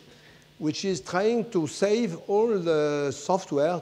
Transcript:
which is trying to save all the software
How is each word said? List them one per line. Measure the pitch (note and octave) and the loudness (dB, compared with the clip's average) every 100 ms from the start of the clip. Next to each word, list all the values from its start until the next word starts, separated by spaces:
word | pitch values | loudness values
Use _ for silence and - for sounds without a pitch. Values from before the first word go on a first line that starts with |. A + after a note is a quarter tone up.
| - - - - - - | -20 -20 -20 -20 -20 -6
which | D3+ C#3+ | -4 -2
is | G3 F3+ | -2 -4
trying | - F3+ G#3+ A#3 A3+ | -2 0 2 0 0
to | F3 D3+ | -2 -2
save | - G3 A3 A3+ E3 - | 0 2 2 0 -4 -2
all | G3+ A#3 G3+ | 2 2 2
the | E3+ D#3 D3+ D3 C#3+ | 2 2 2 0 -2
software | A#2+ - F#3 - D3+ D3+ F3 | -4 0 -2 0 0 0 0